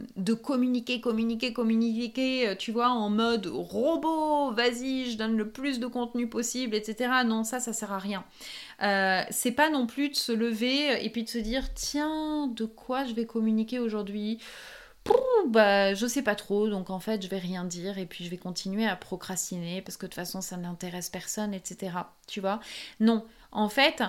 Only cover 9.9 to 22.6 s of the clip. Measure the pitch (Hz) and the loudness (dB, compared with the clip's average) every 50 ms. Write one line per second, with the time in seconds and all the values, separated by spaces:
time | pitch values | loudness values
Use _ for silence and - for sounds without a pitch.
9.9 | - 262 285 285 285 - - - 233 214 226 233 226 208 233 247 262 285 294 294 | 0 0 -2 0 0 -2 -2 0 0 2 2 0 0 0 2 2 2 2 2 2
10.9 | 233 202 - 220 220 240 226 - - 240 220 214 208 - 262 - - - - - | 2 0 0 -2 -4 -4 -4 -4 -4 -4 -2 -2 -2 -2 -2 -4 -6 -6 -6 -4
11.9 | - 285 302 302 311 311 311 302 302 302 294 262 226 220 226 220 220 - - - | -2 0 0 0 -2 -2 -2 -2 0 0 -2 -2 -2 -4 -4 -6 -6 -8 -6 -4
12.9 | 254 262 277 247 226 226 233 226 - 226 220 220 220 220 220 220 247 247 240 226 | -2 -2 -2 -2 -2 -4 -4 -2 -2 0 2 2 2 2 0 0 -2 -2 -2 -2
13.9 | 214 214 202 196 202 208 208 214 226 226 - - - - - - - - - - | -2 -4 -4 -4 -4 -4 -4 -4 -4 -6 -8 -14 -16 -16 -16 -18 -18 -18 -20 -20
14.9 | - - - - 427 523 523 523 508 453 370 269 220 226 214 202 202 196 196 196 | -18 -6 0 2 4 4 4 4 4 4 4 6 6 8 8 8 8 6 6 4
15.9 | 196 196 226 247 247 285 - 214 202 208 - - 196 202 214 220 208 190 185 - | 4 2 0 0 0 0 2 0 0 0 0 0 2 2 2 2 0 -2 -4 -4
16.9 | 190 185 - 220 220 208 190 180 196 196 180 180 185 180 175 180 170 175 170 196 | -6 -6 -2 -2 -2 -2 -2 -4 -4 -4 -2 -4 -4 -4 -4 -4 -6 -6 -6 -6
17.9 | 202 190 185 175 - - 175 175 180 170 - 180 175 - - 190 190 208 226 214 | -4 -6 -6 -8 -8 -10 -10 -8 -8 -8 -8 -8 -6 -6 -4 -4 0 0 2 2
18.9 | 185 175 - - 185 175 - - 185 170 - - 185 175 170 170 175 190 190 - | 0 -2 -4 -8 -10 -8 -6 -6 -6 -6 -4 -4 -6 -6 -4 -4 -6 -6 -8 -10
19.9 | - - - 180 - - 180 175 - 190 185 - 185 180 175 175 175 170 185 180 | -12 -10 -10 -10 -8 -8 -8 -8 -8 -8 -8 -8 -8 -8 -8 -8 -8 -8 -8 -8
20.9 | 170 180 175 - - 185 - - - 220 214 208 196 185 - - 175 - 196 185 | -8 -8 -8 -8 -8 -8 -8 -6 -4 -4 -4 -4 -4 -6 -8 -10 -10 -8 -8 -6
21.9 | 170 180 - - - _ _ - - 214 190 190 202 220 | -6 -6 -8 -8 -12 _ _ -12 -6 -2 -2 -2 -2 -2